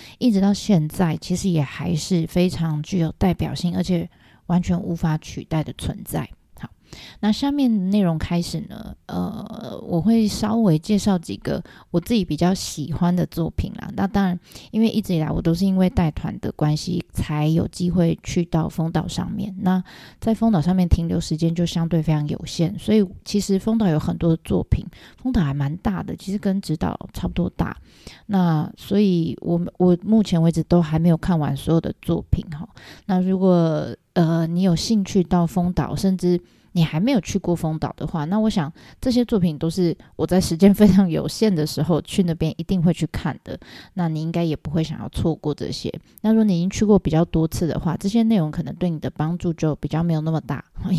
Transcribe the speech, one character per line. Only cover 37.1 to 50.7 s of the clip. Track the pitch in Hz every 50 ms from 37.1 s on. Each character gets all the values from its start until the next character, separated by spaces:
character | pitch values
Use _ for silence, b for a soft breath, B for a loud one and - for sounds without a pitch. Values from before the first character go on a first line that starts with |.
有 | 285 214
去 | - - - 196
过 | - - 175
丰 | 160 - 156 160 156
岛 | 156 131 -
的 | - -
话， | 151 - 165 147
那 | 156 196 220
我 | 220 220
想 | 208 214 151 139 - B B B B B
这 | - 269
些 | 226 247 240
作 | - 240 202
品 | 175 175 156 139
都 | - 165
是 | 165 196 180 170 151 - B B B
我 | B -
在 | 165 175 190
时 | - - 170
间 | 160 196 196 196
非 | 196 214
常 | 214 - 190 196 180
有 | 156 151 139
限 | 147 - - 220 220 190
的 | 156 147
时 | 156 - - 156
候 | 151 156 139 -
去 | - - - 190
那 | 170 165
边 | 165 160 160 -
一 | - 165
定 | - 190 185 156
会 | 180 165
去 | - 160
看 | 151 - - - 156 - - _
的， | - - - B B B B B B B
那 | 185 175 165
你 | 156 151 160
应 | 165
该 | 165 170 170
也 | 165 151
不 | - - 151
会 | 143 175 160
想 | 151 156 -
要 | - -
错 | - - - 170 156
过 | - - 151 147
这 | - - -
些。 | - - - - - - B B B B
那 | B 214
如 | 220
果 | 220 220
你 | 214 185
已 | 170
经 | 170 190
去 | - - 220
过 | 202 214 190
比 | - 165
较 | 160 160 165
多 | - - 165 160 160
次 | - - 185
的 | 156 - -
话， | - 170 143
这 | - - 196
些 | 202 233 226
内 | 220 226
容 | 202 156 151
可 | 151 - -
能 | - -
对 | 160 175 180
你 | 165 151
的 | - 131
帮 | - - 151 156 175
助 | 170 - 175 165
就 | - - 156 143
比 | - - 143
较 | - 156 170
没 | 170 165
有 | 156
那 | 156 160
么 | 160 151
大， | - - 147 - - _